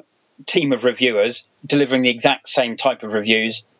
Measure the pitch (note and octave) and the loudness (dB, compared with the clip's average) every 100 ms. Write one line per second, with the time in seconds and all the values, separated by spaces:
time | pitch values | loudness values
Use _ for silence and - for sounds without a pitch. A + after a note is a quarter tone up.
0 | - _ _ - - F3+ C#3+ B2 B2 A2+ | -6 _ _ -12 -2 0 0 0 0 0
1 | B2+ A2 A2 - - _ D3 D3 C3+ C3 | 0 2 0 -2 -12 _ -2 0 2 2
2 | B2+ A#2 C#3 C3 - - B2 A2 C3+ B2 | 0 2 0 0 -2 -2 -2 0 -2 -2
3 | A2 G#2+ G#2 A2 A2 A2 - - | -4 -4 0 0 0 -4 -8 -4